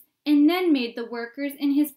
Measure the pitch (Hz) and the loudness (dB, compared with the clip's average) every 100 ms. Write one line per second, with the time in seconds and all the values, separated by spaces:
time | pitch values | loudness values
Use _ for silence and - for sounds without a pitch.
0 | - _ - 294 294 359 370 277 240 240 | -20 _ 0 4 4 4 2 0 -2 -8
1 | 233 233 233 - 285 277 285 277 294 | -10 -10 -12 -10 -10 -4 -2 0 -2